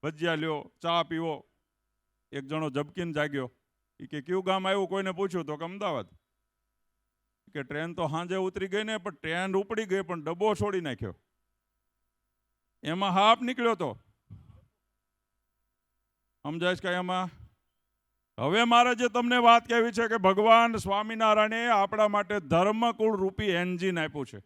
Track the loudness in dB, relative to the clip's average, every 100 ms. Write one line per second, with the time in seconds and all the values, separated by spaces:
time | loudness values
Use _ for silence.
0 | -8 -4 -2 -2 -2 -6 -8 _ -2 -2
1 | -2 -4 -4 -6 -12 _ _ _ _ _
2 | _ _ _ -12 -6 -4 -2 -4 -6 -6
3 | -6 -4 -4 -4 -8 _ _ _ _ _
4 | -12 -12 -4 -4 0 -2 0 0 0 -2
5 | -4 -4 -4 -4 -6 -8 -8 -6 -4 -4
6 | -6 _ _ _ _ _ _ _ _ _
7 | _ _ _ _ _ -10 -8 -6 -6 -4
8 | -4 -4 -4 -4 -4 -4 -6 -4 -4 -6
9 | -8 -10 -6 -4 -2 -2 -2 -4 -2 -4
10 | -4 -8 -6 -2 -2 0 -2 -2 -4 -6
11 | -8 -10 _ _ _ _ _ _ _ _
12 | _ _ _ _ _ _ _ _ -8 -4
13 | 0 4 4 4 2 -2 0 0 -4 -8
14 | _ _ _ -20 -20 -20 _ _ _ _
15 | _ _ _ _ _ _ _ _ _ _
16 | _ _ _ _ -10 -4 -2 -2 -2 -4
17 | -2 -4 -4 -10 -20 _ _ _ _ _
18 | _ _ _ -6 -2 2 4 6 6 2
19 | 0 0 0 4 8 6 6 0 0 0
20 | -2 2 2 4 8 8 6 0 -2 -4
21 | -4 0 4 4 2 0 2 2 2 2
22 | 2 2 0 -4 0 2 4 2 0 2
23 | 0 2 -2 -2 -2 0 0 -2 -2 -2
24 | -4 -6 -10 -12